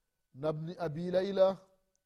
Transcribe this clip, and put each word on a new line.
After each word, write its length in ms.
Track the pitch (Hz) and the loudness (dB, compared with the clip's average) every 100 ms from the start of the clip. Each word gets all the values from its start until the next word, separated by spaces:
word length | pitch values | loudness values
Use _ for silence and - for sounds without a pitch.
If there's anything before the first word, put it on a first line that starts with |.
| _ _ _ | _ _ _
na 160 | 127 156 | -8 -4
Ibn 260 | 156 160 180 | -4 -6 -6
Abi 320 | 165 147 175 | -6 -4 -2
Layla, 460 | 180 196 190 190 190 - _ _ _ | 0 0 4 4 4 -8 _ _ _